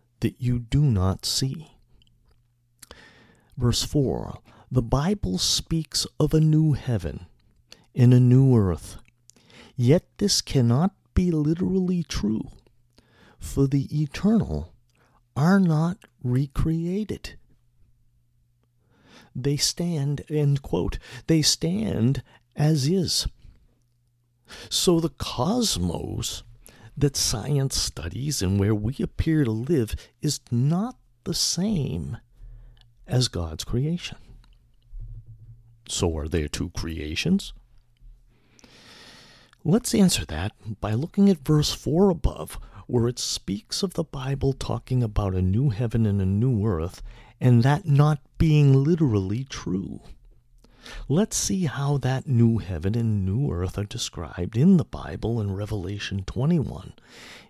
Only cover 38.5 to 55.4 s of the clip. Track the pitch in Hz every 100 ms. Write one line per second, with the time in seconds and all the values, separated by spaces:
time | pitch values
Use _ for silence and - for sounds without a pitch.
38.5 | _ - - - - - - - - _
39.5 | _ - 202 - 233 185 - 90 76 95
40.5 | - 107 107 101 110 160 - 202 185 -
41.5 | 151 147 - - 156 202 165 - - -
42.5 | - - - - 120 117 127 - - -
43.5 | 202 - - 196 - 165 143 131 139 135
44.5 | 135 - 113 - 127 117 104 104 92 92
45.5 | 101 143 95 120 117 110 101 92 98 127
46.5 | 117 107 85 82 - - - - - 127
47.5 | 120 123 147 - 139 151 156 - - 165
48.5 | 151 143 135 139 170 151 104 95 107 135
49.5 | - - 185 - - - - - - _
50.5 | _ - _ - - - 143 214 - -
51.5 | 196 170 117 139 143 127 131 - 120 117
52.5 | 113 85 87 90 117 113 107 95 101 143
53.5 | 87 92 92 101 120 - - 82 - 90
54.5 | 110 160 185 - 71 69 78 104 117